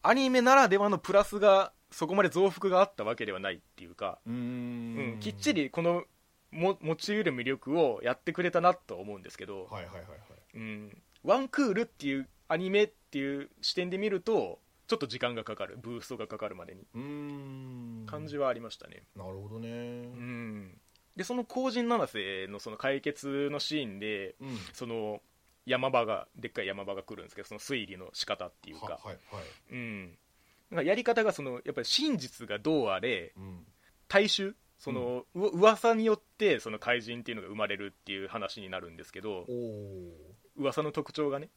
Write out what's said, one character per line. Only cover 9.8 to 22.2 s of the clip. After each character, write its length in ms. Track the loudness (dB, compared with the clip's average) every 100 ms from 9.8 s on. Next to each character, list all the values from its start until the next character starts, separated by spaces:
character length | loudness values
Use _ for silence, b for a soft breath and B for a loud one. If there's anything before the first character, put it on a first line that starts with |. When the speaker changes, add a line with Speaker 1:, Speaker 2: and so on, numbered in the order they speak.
Speaker 2:
い 40 | -10
は 40 |
い 20 |
は 60 | -12
い 20 |
は 40 | -16
い。 20 | -18 -20 -20 _
Speaker 1:
う 40 | -12
ん、 440 | -10 -10 -12 -20 _ _
ワ 140 | 2 4
ン 100 | 4
ク 140 | 2
ー 120 | 2
ル 60 | 2
っ 40 | -2
て 200 | _ -2
い 120 | -2
う 100 | -4 _ _
ア 80 | -2
ニ 140 | 2
メ 140 | 4
っ 20 | 2 _ _
て 80 | -4
い 180 | -2 -4
う 80 | -8 _
視 140 | -4
点 160 | -2 -2
で 80 | 0
見 100 | 0
る 120 | 0
と、 400 | 2 2 2 -6 _ _ -4
ち 60 |
ょ 20 | -2
っ 20 |
と 60 | -2
時 100 | -2
間 160 | -2
が 80 | -2
か 120 | -6 -6
か 100 | -8
る、 100 | -8
ブ 160 | -10 -10
ー 20 |
ス 80 | -8
ト 80 | -8
が 100 | -8
か 100 | -6
か 100 | -8
る 60 |
ま 100 | -8
で 100 | -14 -18
に 60 | -14
Speaker 2:
う 40 | -12
ー 20 | -10 -8 -8 -10 -12 -12 -12 -12 -10 -10
ん。 20 | -10
Speaker 1:
感 200 | -10 -8
じ 100 | 0
は 100 | 0
あ 40 |
り 60 | 0
ま 100 | -6
し 60 | -14
た 80 | -16
ね。 160 | -20 -20 -14
Speaker 2:
な 100 | -12
る 60 | -10
ほ 80 | -10
ど 100 | -10
ね。 100 | -8
Speaker 1:
う 40 |
ん。 1080 | -8 -8 -10 -12 -12 -10 -8 -8 -10 -12 -20 _ _ _ -10
で、 80 |
そ 100 | -6
の 100 | -4
後 260 | -4 -2 0
人 180 | 0 2
七 180 | 2 0
世 400 | -2